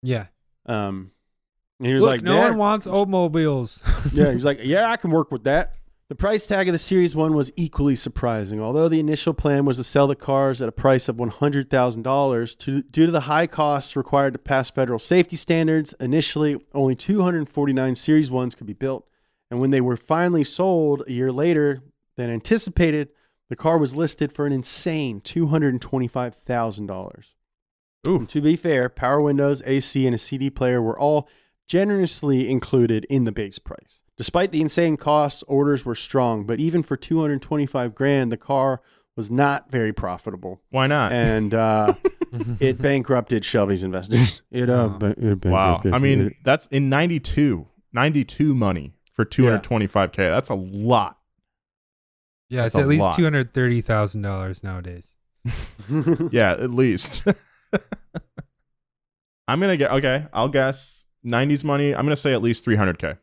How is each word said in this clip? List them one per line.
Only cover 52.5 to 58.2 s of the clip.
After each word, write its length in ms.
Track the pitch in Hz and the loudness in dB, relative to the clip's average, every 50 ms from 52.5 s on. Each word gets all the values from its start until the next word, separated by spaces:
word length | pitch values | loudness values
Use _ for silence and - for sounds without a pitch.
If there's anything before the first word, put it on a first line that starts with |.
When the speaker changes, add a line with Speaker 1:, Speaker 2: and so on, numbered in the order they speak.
| 123 127 120 | -4 -2 -2
Speaker 3:
That's 120 | 113 - | 0 2
Speaker 1:
it's 20 | 151 | 2
at 60 | 143 | 4
Speaker 3:
a 20 | |
Speaker 1:
least 160 | 135 147 156 - | 4 4 4 4
Speaker 3:
lot. 140 | - 85 | 2 4
Speaker 1:
two 80 | - 170 | 4 2
hundred 280 | 156 151 143 131 120 _ | 2 2 0 -2 -2 _
thirty 280 | 135 127 123 120 120 113 | 0 0 2 2 0 0
thousand 400 | - 117 107 104 101 - 107 101 | 0 0 0 0 0 -2 -6 -6
dollars 400 | 101 98 95 95 95 92 - - | -6 -6 -6 -6 -8 -8 -8 -10
nowadays. 500 | 98 92 92 87 90 87 87 85 - _ _ _ _ _ _ _ | -10 -8 -8 -10 -12 -14 -16 -18 -20 _ _ _ _ _ _ _
Speaker 3:
<laughs> 840 | 123 - - - - - - - - 135 156 143 156 175 - 160 165 | -8 -6 -6 -8 -12 -14 -18 -10 -4 -4 -2 2 0 0 0 0 0
Yeah, 220 | - 123 110 98 87 | 2 2 4 4 2
at 180 | - 117 127 | 0 -2 -4
least. 520 | 120 123 131 123 104 92 - - - - - | 0 2 2 2 2 0 -2 -4 -6 -4 0
<laughs> 60 | - 196 - _ _ _ _ _ _ - 180 - _ - - - _ _ - | 0 0 0 _ _ _ _ _ _ -4 -4 -4 _ -18 -18 -18 _ _ -16